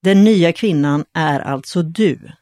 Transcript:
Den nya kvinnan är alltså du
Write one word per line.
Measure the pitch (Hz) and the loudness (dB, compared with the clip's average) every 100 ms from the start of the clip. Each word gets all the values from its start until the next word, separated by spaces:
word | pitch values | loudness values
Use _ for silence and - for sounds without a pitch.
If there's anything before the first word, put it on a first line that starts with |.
Den | 190 196 | 2 4
nya | 208 208 170 | 4 4 2
kvinnan | 165 220 156 143 147 - | 0 -2 0 0 -2 -4
är | 165 156 143 | -4 -2 -4
alltså | - 135 - 180 | -6 -10 -6 -6
du | 160 170 208 - - - | -4 -2 -2 -2 -12 -20